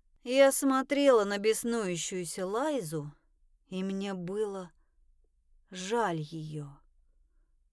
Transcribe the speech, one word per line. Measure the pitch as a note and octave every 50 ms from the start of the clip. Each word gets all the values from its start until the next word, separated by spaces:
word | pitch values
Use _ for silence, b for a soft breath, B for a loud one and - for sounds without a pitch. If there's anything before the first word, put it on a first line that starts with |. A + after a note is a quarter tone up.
| _ _ _ _
Я | - A#3+ B3+ C4+ C#4 C4+
смотрела | C4+ - C#4+ C4+ C4 C4+ B3+ - C#4 C#4+ C#4+ C#4 B3 A3 G3+
на | G3+ G3+ G3+
беснующуюся | G3+ A3 A3 G#3+ - A#3 A#3 A3+ G#3 F3+ F3 D#3+ - - G3 F3+ F3 D#3+ - G3+ F#3
Лайзу, | F#3 G3+ A#3 C#4+ D#4 D4 B3 F3+ D3+ D#3+ D3+ D3 D3 - _ _ _ _ _ _ _ _ _ _ -
и | F#3 F#3
мне | F#3+ G3 G3 F#3+ G3 G3+
было | G3 F3+ F3 F3+ G3 G#3 A3 G3+ G3 F#3+ F3+ F3 _ _ _ _ _ _ _ _ _ _ _ _ _ _ _ _ _ _ _ -
жаль | F#3+ F3+ F#3 G3 A#3 A#3+ A3 F#3 E3+ D#3+
ее. | D3+ D3+ E3 D#3+ D#3 D#3 D3+ D3+ C#3+ C#3+ C#3+ - _ _ _ _ _ _ _ _ _ _ _ _ _ _ _ _ _ _